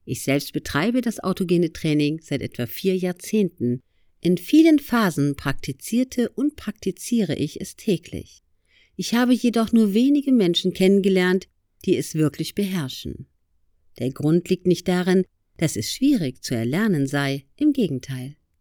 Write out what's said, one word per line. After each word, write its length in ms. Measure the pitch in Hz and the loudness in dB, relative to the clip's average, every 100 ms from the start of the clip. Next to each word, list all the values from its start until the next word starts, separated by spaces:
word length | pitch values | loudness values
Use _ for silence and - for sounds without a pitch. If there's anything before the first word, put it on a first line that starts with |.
Ich 180 | - 131 | -10 -6
selbst 300 | - 139 - | -2 -2 -2
betreibe 480 | 151 - 143 190 247 | -8 -4 -2 0 0
das 180 | 240 - | -2 -4
autogene 520 | 185 180 180 175 170 | -4 -2 0 2 0
Training 480 | - 160 147 147 160 | -2 0 2 0 -2
seit 180 | - 143 | -6 -6
etwa 260 | - - 120 | -6 -6 -8
vier 300 | - 190 185 | -4 -2 0
Jahrzehnten. 880 | 180 175 - 220 190 - 120 123 _ _ _ _ | -2 -6 -2 0 0 -2 -4 -4 _ _ _ _
In 180 | 175 180 | 0 0
vielen 400 | - 302 320 302 | 4 6 6 4
Phasen 580 | - 240 202 143 143 139 | 2 0 2 2 -2 -2
praktizierte 960 | 143 135 - - - 233 254 - 233 | -4 -4 -6 -10 -4 -2 -2 -2 -4
und 260 | - 285 - | -2 -4 -4
praktiziere 760 | - - 190 - - 233 175 | -10 -8 -6 -6 -2 0 0
ich 260 | - 151 - | -2 -4 -6
es 160 | - - | -14 -8
täglich. 680 | - 175 - 78 - - _ _ _ _ _ | -2 -2 -4 -14 -14 -20 _ _ _ _ _
Ich 200 | - 185 | -10 -2
habe 180 | 233 247 | 0 2
jedoch 400 | 247 240 226 220 | 2 2 0 2
nur 220 | 226 214 | 4 4
wenige 380 | 202 262 285 277 | 4 4 2 2
Menschen 400 | 254 180 170 185 | 4 4 2 -2
kennengelernt, 760 | 175 190 196 190 185 180 185 - _ _ _ | 2 4 6 4 4 4 0 -2 _ _ _
die 120 | - 131 | 0 0
es 180 | - | 0
wirklich 400 | 156 151 - 165 | 0 0 0 -6
beherrschen. 720 | - 196 185 131 - - 123 131 _ _ _ _ _ _ - | -4 -4 -2 -6 -8 -12 -12 -16 _ _ _ _ _ _ -8
Der 120 | 123 | -6
Grund 380 | - 151 170 - | -2 0 2 0
liegt 180 | 185 185 | -2 0
nicht 200 | 170 - | 0 0
darin, 380 | 180 180 185 185 _ _ - | 0 2 2 0 _ _ -4
dass 200 | 160 - | -4 -4
es 160 | - | -8
schwierig 500 | - 269 262 143 - | -2 0 2 -2 -6
zu 120 | - | -6
erlernen 520 | 120 117 160 220 160 135 | -4 -2 0 0 0 0
sei, 400 | 143 139 139 - - | -2 -2 -4 -8 -2
im 160 | 302 | 0
Gegenteil. 640 | 277 185 131 - 131 127 147 _ _ | 2 -2 -4 -8 -10 -10 -16 _ _